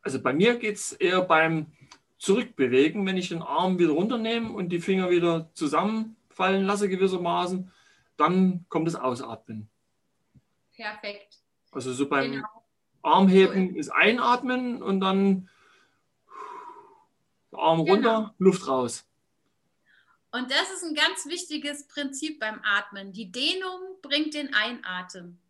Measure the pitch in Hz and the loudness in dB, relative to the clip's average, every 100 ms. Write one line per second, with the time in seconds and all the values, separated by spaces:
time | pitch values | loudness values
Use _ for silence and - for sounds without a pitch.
0 | - 127 123 143 226 240 220 196 - - | -6 -2 -2 4 4 2 -4 -6 -10 -2
1 | 180 185 180 160 165 160 151 _ - - | 2 2 4 4 4 0 -6 _ -20 -20
2 | _ _ - 208 240 - 131 127 156 208 | _ _ 0 2 0 -2 2 4 4 2
3 | 190 185 175 170 - 147 185 180 170 151 | -2 -2 -4 -8 -4 0 0 2 2 2
4 | 208 240 220 233 226 214 175 175 170 190 | 0 -2 -2 -2 -4 -6 -4 -4 0 0
5 | 180 175 170 165 160 - 151 156 196 220 | 2 2 2 0 -4 -6 0 0 0 -2
6 | 220 - _ - 185 190 190 202 202 185 | -6 -12 _ -2 0 2 0 0 0 2
7 | 190 180 175 175 180 185 - _ _ _ | 0 0 -2 -2 -2 -4 -8 _ _ _
8 | _ - 151 185 185 175 - 156 165 151 | _ 0 2 4 2 0 -4 -2 -2 -2
9 | 127 123 117 113 - 110 107 _ _ _ | -4 -4 -8 -12 -12 -14 -14 _ _ _
10 | _ _ _ _ _ _ _ - 214 214 | _ _ _ _ _ _ _ -14 -14 -10
11 | 208 202 _ _ _ _ _ 143 127 127 | -14 -14 _ _ _ _ _ -10 -8 -4
12 | 143 139 135 139 - - _ _ _ _ | 0 0 -2 -6 -10 -16 _ _ _ _
13 | - 170 196 190 185 190 185 - - - | 4 6 8 8 6 4 -2 -4 -4 2
14 | 190 247 262 247 269 254 247 233 - 196 | 2 4 2 0 0 -4 -4 -6 -2 0
15 | 190 196 196 190 185 _ _ _ _ _ | 2 4 4 2 -2 _ _ _ _ _
16 | _ _ _ - - - - - - _ | _ _ _ -18 -16 -16 -18 -20 -20 _
17 | _ _ _ _ _ - 160 165 156 202 | _ _ _ _ _ 0 2 4 4 4
18 | 226 220 220 _ 185 175 - 131 120 - | 4 0 -2 _ 4 4 -2 -2 -2 -6
19 | _ _ _ _ _ _ _ _ _ _ | _ _ _ _ _ _ _ _ _ _
20 | _ _ _ 247 254 285 381 370 330 302 | _ _ _ -8 -2 -2 -2 -6 -6 0
21 | 320 381 285 349 - 302 294 294 - - | 0 -2 -8 -10 -8 -8 -8 -10 -12 -10
22 | 277 269 311 302 214 214 214 202 208 196 | -8 -8 -10 -6 -8 -6 -2 -2 -4 -14
23 | 196 190 196 240 294 370 370 370 370 381 | -14 -14 -12 -4 -4 -4 -8 -10 -14 -16
24 | 285 294 311 294 277 214 220 240 185 180 | -4 -2 -2 -6 -4 -2 -2 -6 -10 -10
25 | 180 185 175 175 | -10 -16 -18 -20